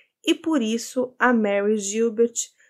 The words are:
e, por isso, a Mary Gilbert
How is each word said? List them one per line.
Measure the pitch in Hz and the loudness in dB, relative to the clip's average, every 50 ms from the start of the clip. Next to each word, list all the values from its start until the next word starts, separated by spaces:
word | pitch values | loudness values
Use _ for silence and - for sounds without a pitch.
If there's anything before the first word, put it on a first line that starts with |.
| _ _ _ _ - | _ _ _ _ -4
e, | 302 330 | -4 -4
por | - - 330 320 277 | -2 -2 0 0 0
isso, | 220 220 226 226 - - - 254 247 247 - - | 0 0 -2 -4 -6 -6 -4 -4 -4 -4 -2 0
a | 233 247 | 2 2
Mary | 247 226 214 202 202 202 202 208 220 | 4 4 2 2 0 0 2 0 0
Gilbert | 214 196 196 208 220 233 233 214 226 233 233 - - - - _ _ _ | 0 -2 -4 -2 -2 -2 0 0 0 0 0 0 -6 -10 -10 _ _ _